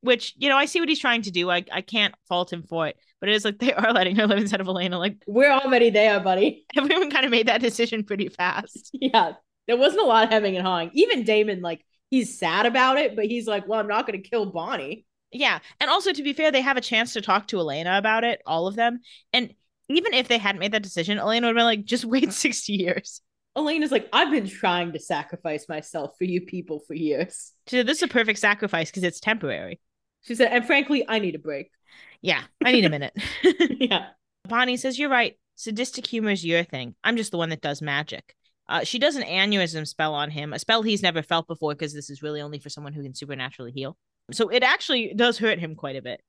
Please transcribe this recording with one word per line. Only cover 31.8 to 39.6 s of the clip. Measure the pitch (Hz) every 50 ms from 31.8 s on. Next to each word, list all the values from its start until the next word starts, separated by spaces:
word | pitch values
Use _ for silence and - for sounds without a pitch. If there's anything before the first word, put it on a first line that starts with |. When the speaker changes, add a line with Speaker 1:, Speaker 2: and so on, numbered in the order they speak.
| _ _ - - - - - _ -
Speaker 1:
Yeah, | 185 165 135 - - _ _ 320
I | -
need | 254 247 202
a | 165
minute. | 156 143 139 - _ - - - - - -
<laughs> | 370 - - 359 269 - -
Speaker 2:
Yeah. | 269 233 202 175 - - - _ _ _ _ _ _ 185
Speaker 1:
Bonnie | 226 233 254 254 247
says, | 247 - 262 254
"You're | 240 294 294
right. | 269 247 233 190 - _ _ _ _
Sadistic | - - 226 220 208 240 - - - 240
humor | - - 226 220 214
is | 202 185 160
your | 170 165 170 175
thing. | - - 131 127 120 - _ -
I'm | 202 233
just | 233 220 208 -
the | 170
one | 165 165
that | 160 151 -
does | 151 147 143 156
magic." | 151 143 143 151 - - - - _ _ _ _ _ _ _ _ _
Uh, | - 170 -
she | - - 247
does | 247 294 285
an | 277 233
aneurysm | - 165 185 196 208 208 196